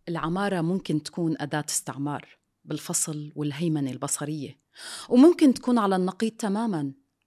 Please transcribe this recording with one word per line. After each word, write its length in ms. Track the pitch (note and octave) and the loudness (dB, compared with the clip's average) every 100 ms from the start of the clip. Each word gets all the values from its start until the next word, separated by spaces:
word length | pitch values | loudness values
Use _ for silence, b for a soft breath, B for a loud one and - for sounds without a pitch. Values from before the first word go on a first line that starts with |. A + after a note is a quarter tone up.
| - | -8
العمارة 520 | E3 D3+ F3+ G3+ F#3 | -4 -4 -2 -2 0
ممكن 420 | D#3+ F#3 - D#3 | 0 -2 -2 -4
تكون 340 | D3+ - E3 D#3+ | -4 -4 -2 -2
أداة 240 | C#3+ D3+ C#3+ | -4 -6 -4
استعمار 600 | - - B2 C#3+ C#3+ - _ _ _ | -6 -6 -6 -6 -6 -12 _ _ _
بالفصل 680 | D3 D3+ - F3 - D#3 D3 D3 | -10 -10 -6 -4 -4 -6 -10 -6
والهيمنة 540 | D3 C#3 E3+ D#3 C#3 | -6 -2 0 0 -2
البصرية، 680 | B2 C#3+ - D3 D#3 C3 - _ B B B B | -4 -6 -6 -6 -8 -10 -14 _ B B B B
وممكن 460 | B3 D#4 F4 D4+ | 8 8 8 4
تكون 240 | A#3+ - A#3+ | 4 2 4
على 180 | G3+ F#3+ | 4 2
النقيض 360 | F#3 - A3+ | 0 -2 -4
تمامًا 600 | A3 G#3+ G3+ A#3 E3 C#3 C3+ _ _ | -2 -4 -2 -2 -2 -4 -8 _ _